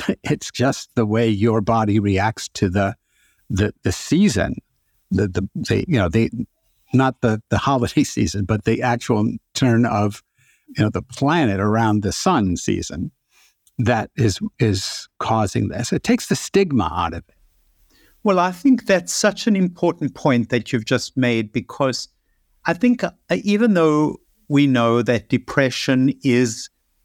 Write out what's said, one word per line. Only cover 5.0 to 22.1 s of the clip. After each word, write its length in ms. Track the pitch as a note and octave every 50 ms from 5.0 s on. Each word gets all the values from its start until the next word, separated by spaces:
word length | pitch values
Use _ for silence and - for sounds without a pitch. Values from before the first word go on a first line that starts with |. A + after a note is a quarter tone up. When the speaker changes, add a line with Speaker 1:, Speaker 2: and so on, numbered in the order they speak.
| _ -
Speaker 1:
the, 160 | - F#2+ G#2
the, 220 | F#2+ F2+ F#2+ F#2+ - -
the, 280 | - - - G2+ G2 - F#3
you 100 | D#3 A2+
know, 100 | F#2 E2+
the, 220 | E2+ A2+ A2+ - - A#2+ - - _ _ _ _ _ _ _ _ -
not 260 | B2+ C3+ C3 A#2+ -
the, 220 | - A#2 A2 A2 - -
the 100 | A2 -
holiday 460 | - C#3 C#3 B2 A#2+ - - D#3 -
<laughs> 100 | - -
season, 280 | A#2 A2 - - G#2 F#2+
but 200 | F2+ A2 G#2 -
the 180 | A2+ A2+ B2
actual 460 | B2 B2 A#2+ A#2 - - A#2 G#2 G#2+ A#2 - - _ _ -
turn 300 | - C3+ B2+ A2+ A#2 A#2+
of, 380 | G#2+ A2+ G#2 G#2 G2+ G2+ - _ _ _ _ _ _ _ _ _ - -
you 80 | - G#2+
know, 60 | G#2
the 120 | - E2
planet 560 | - - - - C#3 C#3+ E3 F3 C#3+ G#2+ G2 F#2+
around 440 | G2+ G#2 G#2+ A2+ A2+ A2 G#2+ G#2
the 100 | F#2+ F#2+
sun 440 | - - - F#3+ F3+ B2+ G2+ F2+ F2
season 540 | - - - G2 F#2 F#2 - - - - - _ _ _ _ _ _ _ _ _ _ _ _ _ -
that 320 | A#2+ B2 A#2+ A2+ - - -
is, 220 | - A2+ G#2+ F#2 - G#2 - _ -
is 480 | B2 G#2+ G2 F#2+ - - - - - - _ -
causing 500 | - - A2+ A2 G#2 F#2+ - A2+ G#2 F#2+
this. 240 | - G#3 A3+ -
It 120 | F#3 - -
takes 220 | - B3+ - -
the 100 | - F#3+
stigma 520 | - - - - G3 G3 E3 C#3 A2 F2 D#2+
out 220 | D#2+ E2+ F2 E2+ -
of 100 | F2 - _
it. 60 | _ _ _ _ _ _ _ _ _ _ _ _ _ _ _ _ _ _ -
Speaker 2:
Well, 160 | G#3 F#3+ F3+
I 100 | F3 F#3
think 360 | F3+ - - C#4 B3+ G#3+ -
that's 260 | - F#3+ F3 F3 -
such 340 | - - - G#3 G3+ - -
an 80 | A#3+ G3+
important 600 | F#3+ F3+ F3 F3 - F3+ E3+ E3 - D#3 B2+ -
point 340 | - - D3+ B2 A#2+ A2 -
that 240 | B2+ A#2 - -
you've 120 | - A#2 G#2+
just 320 | - C3+ A#2+ - - -
made, 360 | C3+ B2+ A#2+ A#2 A2+ A2 G#2+
because 560 | - A#2+ - - - - C#3 C3 A#2+ - - -